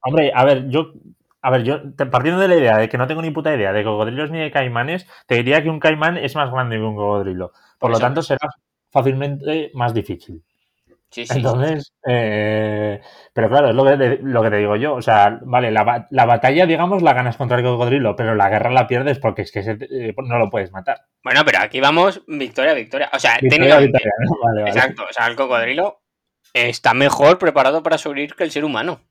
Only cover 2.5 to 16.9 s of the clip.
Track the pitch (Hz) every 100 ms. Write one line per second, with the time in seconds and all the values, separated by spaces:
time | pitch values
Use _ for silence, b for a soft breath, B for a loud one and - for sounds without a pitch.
2.5 | 175 127 110 110 123 127 156 160 151 156
3.5 | 147 98 101 101 92 110 127 151 160 151
4.5 | 143 131 120 127 180 - b _ 120 120
5.5 | 151 156 156 156 156 160 175 143 156 139
6.5 | 127 123 113 110 104 104 104 98 90 90
7.5 | _ _ _ 123 113 120 139 160 135 156
8.5 | - _ _ _ 143 131 135 143 139 143
9.5 | 156 147 135 123 113 95 - _ 82 _
10.5 | _ _ _ _ _ _ - 117 120 127
11.5 | 120 143 156 139 _ - 123 110 104 107
12.5 | 107 107 107 107 101 B B B - 110
13.5 | 135 143 120 135 139 127 131 131 120 113
14.5 | 104 104 104 139 131 117 110 101 113 131
15.5 | 123 123 107 107 120 - 135 120 117 131
16.5 | 147 180 165 175